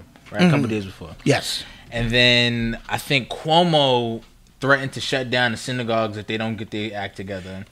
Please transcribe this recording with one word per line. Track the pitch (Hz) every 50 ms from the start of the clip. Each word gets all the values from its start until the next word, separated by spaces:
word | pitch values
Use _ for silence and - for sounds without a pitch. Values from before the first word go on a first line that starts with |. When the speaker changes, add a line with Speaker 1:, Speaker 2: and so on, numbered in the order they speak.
| 82 - - - _ -
Speaker 1:
right? | - - 180
A |
couple | 180 151 143
Speaker 2:
Mm-hmm. | 139 110
Speaker 1:
days | 110 107 98
before. | 95 - - - 78 82 - -
Speaker 2:
Yes. | 139 131 - - - - - - - - - - -
Speaker 1:
And | 117 117 120 113
then | 117 123 123 123 123 120 120 120 120 117 117 113 113 - - -
I | 107 120
think | - - 151 135 107 -
Cuomo | - - - 156 156 170 180 175 160 147 139 135 127 123 120 117 113 113 - - _ _ _ _ _ _
threatened | - 131 139 135 135 131 -
to | 120
shut | - - 147 131 127 120
down | 120 123 123 120 113
the |
synagogues | 107 - - 127 127 120 113 113 113 113 107 107 104
if | 101
they | - 110
don't | 110 113 110 113
get | 98 110 -
their | - 107 107 110 101
act | 101 98 98 -
together. | - 98 95 98 95 90 92 95 95 95 -